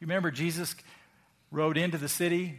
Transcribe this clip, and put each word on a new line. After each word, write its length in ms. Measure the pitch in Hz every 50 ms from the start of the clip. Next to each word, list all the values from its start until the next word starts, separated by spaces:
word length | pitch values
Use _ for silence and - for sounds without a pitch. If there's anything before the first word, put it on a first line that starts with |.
You 80 | 170 160
remember 240 | 180 190 180 170 135
Jesus 420 | 123 156 170 160 165 175 - - - - - - - - _ _ _ _ _ _ _ _ _ 151
rode 260 | 151 156 156 156 156
into 180 | 170 180 165
the 120 | 156 143 139
city 480 | - - 180 175 170 175 180 175 147